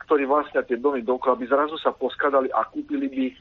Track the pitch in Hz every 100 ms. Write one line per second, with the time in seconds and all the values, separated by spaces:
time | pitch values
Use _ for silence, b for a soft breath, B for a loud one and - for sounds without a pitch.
0 | - 147 135 147 143 139 123 117 135 135
1 | 117 127 135 123 123 139 151 156 131 -
2 | 127 - 147 139 131 110 - 302 - 294
3 | 277 262 262 -